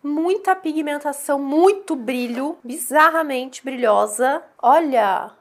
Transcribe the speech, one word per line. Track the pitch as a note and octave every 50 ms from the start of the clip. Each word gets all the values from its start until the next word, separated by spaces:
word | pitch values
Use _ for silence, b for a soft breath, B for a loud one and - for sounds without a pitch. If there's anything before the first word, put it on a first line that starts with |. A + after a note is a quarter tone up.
| -
Muita | C#4+ D4 D#4 E4 F4+ G4 G#4 - F#4+ F#4
pigmentação, | F#4+ - D#4+ D4+ D#4 D4+ D4 D4 D4 D4 D4 C#4+ C#4+ - - C#4+ C#4
muito | C#4 C4+ C#4+ D#4+ F4 G4 G#4 G4 - - D#4+
brilho. | C4 A3+ A3+ C4 B3+ B3 A#3+ A#3 A#3+ C4+ D4+ E4+ - _
Bizarramente | A#3+ B3+ E4 - - B3+ D4+ D#4 E4 D#4+ E4 D#4+ D4 C4+ B3+ B3+ C4 B3+ - _
brilhosa. | C#4 C4+ B3 B3 A3 G#3 G3+ G#3 G#3 G#3+ - B3+ C4 C#4+ E4 - _ _ -
Olha! | - A#3 C#4 D#4+ E4+ D4 B3+ A#3 G#3+ G3 F#3 - - G#3 _ _